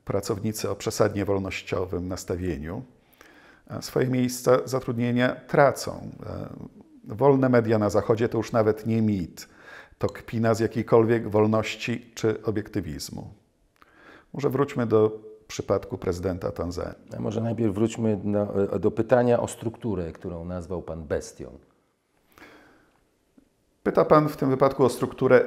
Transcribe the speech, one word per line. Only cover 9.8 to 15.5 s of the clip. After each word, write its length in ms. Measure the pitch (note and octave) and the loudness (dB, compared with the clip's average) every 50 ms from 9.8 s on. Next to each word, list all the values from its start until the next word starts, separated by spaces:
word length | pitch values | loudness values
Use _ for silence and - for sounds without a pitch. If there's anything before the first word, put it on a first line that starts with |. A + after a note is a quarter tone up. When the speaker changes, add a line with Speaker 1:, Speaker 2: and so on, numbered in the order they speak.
| - - _ - | -20 -20 _ -4
Speaker 1:
to 100 | - G2 | -4 -4
kpina 460 | - - - - - A2+ A2+ A2+ A2+ | -4 -6 -12 -6 -4 0 2 2 2
z 60 | G#2 | 2
jakiejkolwiek 680 | A2+ G#2+ - A#2+ G#2+ - B2+ A#2 A2+ A2 A#2+ A#2 A#2 G#2+ | 2 0 0 -2 0 4 6 6 6 6 4 2 0 2
wolności 840 | G2 G#2+ G#2 G#2+ A2 A2 G#2+ - - - - - A#2 A#2 - - - | 2 4 4 4 4 2 0 -2 -6 -6 -6 -6 -6 -6 -8 -12 -8
czy 280 | - - A2+ G#2+ - - | -2 0 0 0 0 -2
obiektywizmu. 920 | A#2 G#2 G#2+ - - - G#2 F2 E2+ C#2+ C#2 - - - - - - - - _ _ _ _ _ _ _ _ _ _ _ _ - - - - _ _ - | -4 -4 -4 -4 -6 -6 -6 -6 -6 -8 -10 -10 -12 -12 -12 -14 -14 -18 -20 _ _ _ _ _ _ _ _ _ _ _ _ -20 -20 -20 -20 _ _ -8
Może 160 | - C3+ C3+ | -4 -4 -2
wróćmy 360 | B2+ C3 C#3 C#3 - C3+ A#2+ | 0 0 -2 -2 -2 -2 0
do 340 | A2 A2 A2 G#2+ A2 - - - - - - _ | 4 4 6 6 4 2 -2 -12 -16 -20 -20 _
przypadku 500 | - | -12